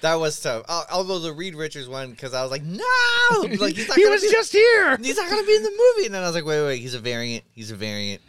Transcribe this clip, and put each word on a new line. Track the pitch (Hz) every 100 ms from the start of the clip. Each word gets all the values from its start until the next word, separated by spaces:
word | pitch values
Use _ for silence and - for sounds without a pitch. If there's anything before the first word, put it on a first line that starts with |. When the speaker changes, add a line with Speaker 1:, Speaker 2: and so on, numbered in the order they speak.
Speaker 1:
That | 160
was | 165 160 147
tough. | 151 113 120
Al-, | 170 156
although | 180 185 190
the | 165
Reed | 151 185
Richards | 151 156 147 127
one, | 131 131 117
'cause | 135
I | 127
was | 131
like, | 135
"No!" | 151 190 480 508 480 480 480
Speaker 2:
<laughs> | 453 349 202
Speaker 1:
Like, | 202 185
he's | 226
not | 269
Speaker 2:
He |
Speaker 1:
gonna | 415
Speaker 2:
was | 403
Speaker 1:
be, | 415
Speaker 2:
just | 440 453
here! | 392 453 453 370 254
Speaker 1:
he's | 247 269
not | 349
gonna | 415 403
be |
in | 427
the | 427
movie. | 403 494 453 240
And |
then | 196
I | 180
was |
like, | 170 156
"Wait, | 151
wait, | 147 131
he's | 123
a | 123
variant. | 113 120 120 117 -
He's | - 107
a | 107
variant. | 107 104 101 101